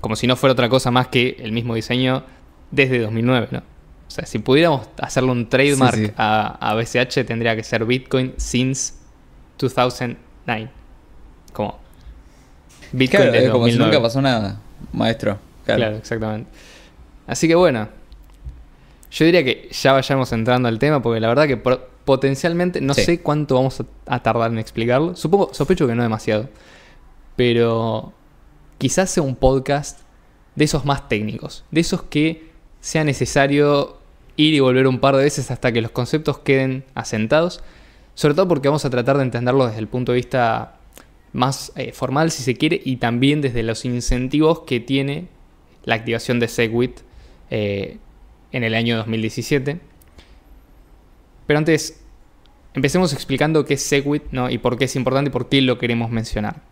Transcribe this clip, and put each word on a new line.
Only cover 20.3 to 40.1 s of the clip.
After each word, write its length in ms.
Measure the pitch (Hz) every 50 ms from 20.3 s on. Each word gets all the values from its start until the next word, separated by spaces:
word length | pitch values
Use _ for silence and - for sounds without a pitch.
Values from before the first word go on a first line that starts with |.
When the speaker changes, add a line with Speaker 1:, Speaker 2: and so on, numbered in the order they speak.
Speaker 1:
entrando 360 | - 113 113 120 123 123 127 117
al 100 | 113 110
tema, 220 | 127 147 151 139
porque 180 | 110 120 117 113
la 100 | 110 113
verdad 180 | 117 139 156
que 100 | 147 131
pro-, 320 | 107 - 123 127 127 - - - - -
potencialmente, 800 | - 135 127 139 139 135 135 - 175 170 175 180 180 175 -
no 100 | 139 135
Speaker 2:
Sí. 120 | 139 - 127
Speaker 1:
sé 160 | - 170 170
cuánto 340 | - - 147 151 151 - 135
vamos 260 | 127 131 127 - -
a, 60 | 120 - - - - - 127
a 80 | 120
tardar 280 | - 113 113 117 117 113
en 80 | 117 113
explicarlo. 580 | 110 - - - 113 117 120 135 156 175 180
Supongo, 380 | - - 156 175 202 185 - -
sospecho 320 | - 143 - 190 - 160
que 80 | 123 117
no 80 | 120
demasiado. 480 | 120 117 110 107 - - 110 107 110 139 - - - - - - - - - - - - - - - - -
Pero 760 | - 123 123 117 117 117 117 113 113 113 113 110 110 - - - _ _ _ _ _ _ - _ - - - -
quizás 320 | - - 127 - - 190 185
sea 140 | - 185
un 140 | 156 135 127
podcast 640 | - - 131 135 135 123 - 143 143 143 - - - - _ _ _ _ _ _ _ _ _ _
de 120 | - 151
esos 180 | 151 - 147 135
más 240 | 143 139 135 - -
técnicos, 560 | 117 104 107 107 98 110 - - - - - _
de 100 | - 156
esos 220 | 170 - - 175
que 480 | - - - 147 151 160 160 160 - - _ - _ - - _
sea 220 | - - - 156 156
necesario 920 | 151 131 - 131 - - 151 139 139 143 143 147 147 147 143 143 - - - - _ _ _ _ - -
ir 160 | - 151 156
y 80 | 156 143
volver 260 | 135 127 127 127 135
un 120 | 131 131 120
par 180 | - 135 135
de 60 | 135
veces 280 | 135 147 - - 127 -
hasta 220 | 123 - - 127
que 80 | 113 117
los 120 | 113 117
conceptos 460 | - - 123 - - 151 156 - 139 -
queden 440 | - - 135 135 135 131 131 131 135 _ -
asentados, 680 | - 117 - - 110 107 110 147 156 170 175 - - - - - - - - - - - - -
sobre 200 | - - 143 147
todo 140 | 160 196 180
porque 200 | 175 143 135 139
vamos 160 | 147 151 -
a 60 | 139
tratar 260 | 123 123 120 131 139
de 60 | 143
entenderlo 440 | 135 123 113 120 123 123 127 139 131
desde 120 | 117 107 110
el 100 | 110 107
punto 240 | - 123 127 123